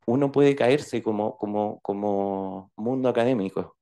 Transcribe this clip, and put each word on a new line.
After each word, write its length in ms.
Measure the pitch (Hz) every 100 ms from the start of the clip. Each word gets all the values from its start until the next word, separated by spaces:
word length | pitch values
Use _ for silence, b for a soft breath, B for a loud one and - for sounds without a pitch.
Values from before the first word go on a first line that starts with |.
| -
uno 260 | 127 139
puede 240 | 139 143 139
caerse 480 | 120 147 139 120
como, 340 | 113 104 107 -
como, 420 | 104 104 104 -
como 880 | - 101 104 98 98 98 95 95 95 -
mundo 340 | 113 131 127
académico, 680 | 117 120 123 95 92 - _